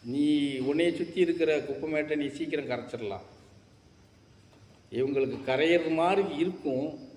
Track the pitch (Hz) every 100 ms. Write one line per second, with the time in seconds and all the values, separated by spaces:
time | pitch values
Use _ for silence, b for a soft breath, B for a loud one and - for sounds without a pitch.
0 | 120 139 147 147 143 131 131 151 175 170
1 | 170 185 170 165 156 151 143 135 156 151
2 | 151 151 143 - 156 147 131 120 117 120
3 | 107 95 - - - - _ - - -
4 | - - - - - - - - - 113
5 | 135 139 131 117 - 131 160 170 160 160
6 | 175 202 190 147 180 180 147 131 151 135
7 | -